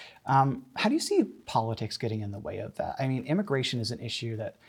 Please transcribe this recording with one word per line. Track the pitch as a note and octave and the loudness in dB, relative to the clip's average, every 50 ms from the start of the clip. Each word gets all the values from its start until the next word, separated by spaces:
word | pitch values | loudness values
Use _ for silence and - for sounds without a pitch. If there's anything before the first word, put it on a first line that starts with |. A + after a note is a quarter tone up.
| - - - - - | -16 -18 -20 -10 0
Um, | - C3+ C3+ C3+ C#3 - - - - - | 4 6 6 6 6 2 -2 -8 -10 -4
how | - - | 0 2
do | A3 C#4+ | 2 2
you | E4 | 2
see | - - G#4 F#4+ G#3+ - - - - | 2 2 4 4 4 2 0 -16 -12
politics | - - A#2 A2+ A2+ A2 - A2+ G#2 - | -2 0 0 2 0 -2 -2 -4 -6 -4
getting | - - A2+ A2 G#2+ | -2 -2 -2 -2 -2
in | G#2 G2+ | -4 -4
the | G2 G2+ | -6 -6
way | G2+ - G2+ G2 | -8 -6 -6 -6
of | G#2 - - | -6 -8 -4
that? | - - - - | -4 -4 -4 -2
I | - C3+ C3 | -2 0 0
mean, | C3 B2+ B2+ | 0 0 0
immigration | - D#3 G3 G3+ - C#3 C3 B2+ - B2+ A#2+ | 0 0 0 2 2 0 0 0 0 -2 -2
is | A2 G#2+ | -2 -2
an | A#2+ - | -4 -6
issue | A#2+ A2+ - - A#2+ A#2 A2+ | -6 -6 -6 -4 -4 -4 -4
that | G#2+ G#2+ - - _ _ | -4 -6 -8 -8 _ _